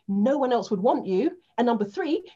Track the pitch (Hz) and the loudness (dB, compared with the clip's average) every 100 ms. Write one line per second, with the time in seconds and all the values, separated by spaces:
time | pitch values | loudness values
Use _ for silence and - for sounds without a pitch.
0 | - 202 226 285 254 240 190 202 220 294 | -4 0 2 2 2 0 0 0 2 0
1 | 190 185 302 - _ - 240 226 202 - | 0 0 0 -4 _ -2 0 0 -2 -4
2 | 330 320 - | -4 -4 -4